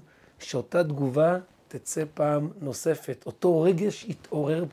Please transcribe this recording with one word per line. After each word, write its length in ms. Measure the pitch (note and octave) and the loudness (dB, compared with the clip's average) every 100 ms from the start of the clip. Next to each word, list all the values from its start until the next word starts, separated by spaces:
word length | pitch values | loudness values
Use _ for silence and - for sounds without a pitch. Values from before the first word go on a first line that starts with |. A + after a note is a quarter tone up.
| - _ _ - | -10 _ _ -18
שאותה 440 | - C3 A#2 F3 | -8 -6 0 0
תגובה 540 | E3 C#3 C3+ C3+ D#3+ F3+ F3+ _ - | 0 0 0 2 4 2 -4 _ -16
תצא 360 | D3 - - D3+ | -14 -8 -6 -6
פעם 360 | - D3 D3 D3+ G3 | -2 0 0 -2 -6
נוספת, 640 | C#3 A#2+ E3 C#3+ - B2+ - | -8 -4 -2 -2 -4 -10 -10
אותו 360 | - F#3 E3 | 0 2 4
רגש 440 | E3 E3+ G#3 G3+ A#3 | 4 4 0 -4 -8
יתעורר 580 | E3 - D#3 C#3+ D#3+ E3 | -12 -6 -2 0 -2 -2